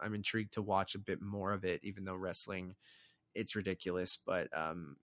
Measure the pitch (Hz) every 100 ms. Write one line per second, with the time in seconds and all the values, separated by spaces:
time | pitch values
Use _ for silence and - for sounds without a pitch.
0 | 104 104 104 113 104 - 104 98 95 104
1 | 98 95 101 98 95 101 92 87 101 98
2 | 95 92 95 85 - 95 92 98 - -
3 | - _ _ 101 110 107 95 90 - 90
4 | 90 - - 92 78 80 80 85 78 71